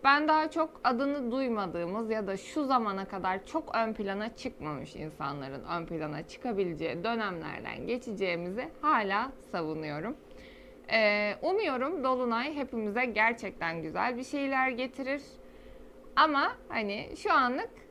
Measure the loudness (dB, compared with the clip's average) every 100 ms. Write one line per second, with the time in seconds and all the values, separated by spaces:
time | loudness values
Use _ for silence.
0 | 8 6 6 4 4 0 -2 2 2 4
1 | 2 0 0 0 2 2 0 -2 -2 -2
2 | -2 -2 -2 -4 -4 -2 4 4 4 -2
3 | -4 -4 -2 -2 -2 -6 -2 0 0 0
4 | -4 -2 -4 -6 -10 -6 -6 -6 -8 -10
5 | -10 -6 -6 -4 -8 -10 -4 -4 -4 -4
6 | -4 -6 -8 -8 -4 0 0 0 -2 -2
7 | -2 0 -2 -4 -6 -8 -8 -8 -4 -4
8 | -4 -2 0 0 -2 -4 -6 -2 2 4
9 | 4 0 0 -6 -8 -4 -4 -4 -4 -4
10 | -4 -6 -12 -18 -18 -20 -20 -20 0 4
11 | 6 6 2 0 2 2 2 2 0 0
12 | 2 2 2 2 0 -2 -4 -2 0 0
13 | 0 4 2 2 -6 -4 -4 -2 -4 0
14 | 0 0 -4 -2 0 2 2 0 -4 -4
15 | -4 -4 -6 -18 -20 -20 -18 -18 -18 -18
16 | -4 4 6 6 2 -2 -6 -4 -2 -4
17 | -6 -6 4 6 6 2 -4 -10 -20